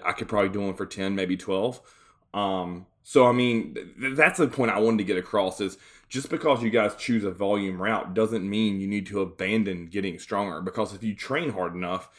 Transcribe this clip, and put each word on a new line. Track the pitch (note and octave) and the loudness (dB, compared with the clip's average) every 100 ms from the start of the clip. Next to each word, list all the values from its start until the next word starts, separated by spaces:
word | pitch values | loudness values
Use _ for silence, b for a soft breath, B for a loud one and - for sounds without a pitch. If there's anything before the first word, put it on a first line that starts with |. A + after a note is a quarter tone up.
I | F2+ | -4
could | - G#2+ | -4 -2
probably | G#2 G2 | 2 2
do | G2+ | 0
one | G2 | -4
for | F#2 | -4
ten, | F#2+ G2 F#2+ | -8 -4 -4
maybe | G2 F#2 F#2 | -2 -2 -2
twelve. | - F#2+ A#2 B2+ b b b b _ | -2 0 0 -4 b b b b _
Um, | G2+ G2 F#2+ F2+ F2 F#2 _ | -2 -2 -2 -4 -8 -14 _
so, | - C#3 B2 | 2 6 6
I | |
mean, | B2 B2 A#2 - | 6 2 2 -2
th-, | - F2 - | -10 -14 -8
th-, | C3+ C3+ | -4 4
that's | D#3 - | 4 6
the | C#3+ | 2
point | C3+ A#2 | 2 2
I | G2 | 4
wanted | A2 A2 | 4 4
to | |
get | G2 F#2 | 2 -2
across | F2+ G#2 F#2 - | 0 0 0 0
is | G2 - b b b | -4 -6 b b b
just | C3 C#3 | -8 -6
because | D#3+ D#3 B2 | 0 2 2
you | A#2 | 4
guys | A2+ G#2 - | 2 2 -2
choose | - A#2 | 0 0
a | G2+ | 0
volume | F2+ G2+ G#2 G2 F2+ | -2 0 0 0 -2
route | G2+ G#2 F2+ | -2 -2 -2
doesn't | F#2+ A2 A2+ G2 | 0 0 0 -2
mean | G#2 A2 G2 | 2 2 0
you | G2 | -2
need | G#2 F#2+ | -2 -2
to | G2+ | -2
abandon | F2+ - F#2+ A2 G2+ F2 E2 | -4 -2 0 2 0 -2 -6
getting | G2 F#2+ D#2 | -4 -4 -6
stronger, | - G2+ G2+ E2 | -6 -4 -2 -4
because | F#2 - G2+ | -6 -4 -4
if | G2 | -4
you | A2 | -6
train | G2 - C#3 D#3 | -6 -4 -4 -2
hard | G2 F2 | -4 -4
enough, | F2 F2+ F#2 - | -4 -4 -6 -8